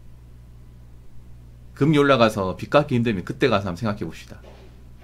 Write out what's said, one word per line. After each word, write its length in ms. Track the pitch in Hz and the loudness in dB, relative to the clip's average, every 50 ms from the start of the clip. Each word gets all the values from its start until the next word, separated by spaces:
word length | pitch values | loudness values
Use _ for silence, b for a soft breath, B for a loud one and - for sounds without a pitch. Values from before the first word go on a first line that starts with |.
| - - - - - - - - - - - - - - - - - - - - - - - - - - - - - - - - - - - | -20 -20 -20 -20 -20 -20 -20 -20 -20 -20 -20 -20 -20 -20 -20 -20 -20 -20 -20 -20 -20 -18 -18 -18 -18 -18 -20 -20 -20 -20 -20 -20 -20 -20 -4
금리 240 | - 135 160 151 | 0 2 4 4
올라가서 580 | 143 143 139 135 120 113 107 107 104 95 92 90 | 4 6 6 6 6 6 4 4 0 -4 -4 -6
빚 140 | - 110 - | -8 -4 2
갚기 260 | - 143 151 - 123 | 2 2 2 2 0
힘들면 280 | 120 113 120 104 90 87 | 0 0 0 -2 -4 -6
그때 220 | - - - 147 | -8 -4 -2 0
가서 220 | 123 110 98 104 92 | 2 2 0 -2 -4
한번 80 | 85 | -6
생각해 220 | 82 117 104 104 - 87 | -6 -6 -6 -6 -6 -8
봅시다. 360 | 80 - - - - - - - - - - - - - - - - - - | -10 -12 -14 -18 -20 -20 -20 -20 -20 -20 -20 -20 -20 -20 -20 -20 -20 -20 -20